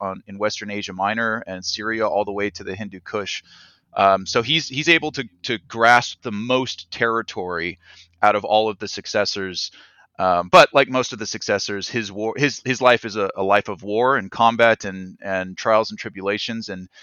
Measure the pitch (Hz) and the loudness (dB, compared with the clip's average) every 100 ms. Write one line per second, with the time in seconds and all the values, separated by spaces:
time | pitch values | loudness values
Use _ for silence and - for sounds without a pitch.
0 | 98 92 - 98 104 - 104 104 101 92 | -8 -8 -12 -4 -4 -4 -6 -8 -8 -4
1 | 98 110 113 113 104 92 92 - 107 110 | -2 0 -2 -4 -6 -10 -8 -6 -4 -2
2 | 107 101 104 101 101 - 98 95 104 95 | 0 0 -2 -2 -4 -4 -10 -8 -10 -12
3 | - 107 95 - - - - _ _ - | -8 -6 -6 -8 -12 -20 -20 _ _ 2
4 | 98 95 95 127 117 160 - 131 156 165 | 4 4 2 -2 0 0 -2 -2 2 4
5 | 151 143 120 _ - 113 - 113 117 120 | 2 -6 -8 _ -6 -6 -6 4 6 6
6 | - - 127 104 117 127 123 - - - | 4 -6 -8 -6 0 0 0 -6 -12 -2
7 | 117 113 110 - 90 85 85 82 _ - | 0 0 -4 -8 -6 -6 -6 -8 _ -20
8 | - _ 104 104 95 107 110 98 104 - | -20 _ 4 4 2 2 2 -2 -8 -10
9 | - 107 101 101 95 87 - - - _ | -4 -2 -2 -2 -6 -6 -8 -12 -20 _
10 | _ - 92 85 92 175 147 143 135 131 | _ -2 2 2 6 8 8 6 2 0
11 | 123 113 107 107 - 101 - 101 92 120 | -2 -6 -10 -6 -2 -2 -2 -6 -6 -6
12 | 104 101 110 127 143 - 127 123 127 120 | -6 -6 -6 -2 -2 -2 -4 2 4 4
13 | 113 101 98 - 95 101 104 95 98 107 | 2 -2 -4 -2 2 2 2 -6 -4 0
14 | 127 135 95 - 117 113 117 110 104 95 | 2 2 -2 2 2 6 4 4 -2 -8
15 | 92 98 98 95 92 90 117 110 110 107 | -12 -12 -6 -4 -4 -4 2 2 2 -6
16 | 113 98 95 104 - 113 107 95 92 - | -12 -8 -4 -4 -4 -8 -10 -12 -14 -18